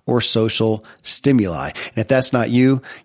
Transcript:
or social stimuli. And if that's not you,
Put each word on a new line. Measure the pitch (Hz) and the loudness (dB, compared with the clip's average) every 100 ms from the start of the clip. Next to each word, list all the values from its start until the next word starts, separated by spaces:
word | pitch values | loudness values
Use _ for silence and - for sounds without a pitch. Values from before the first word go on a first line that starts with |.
| - | -2
or | 123 | -2
social | - 117 113 - 113 110 - - | 0 0 0 0 -2 -2 -8 -16
stimuli. | - - 143 131 98 78 69 | -8 -2 2 2 2 -4 -8
And | - - - | -10 -10 -6
if | 110 | 0
that's | 131 127 | 0 0
not | 127 113 | -2 0
you, | 120 131 135 - - | 2 4 2 -4 -20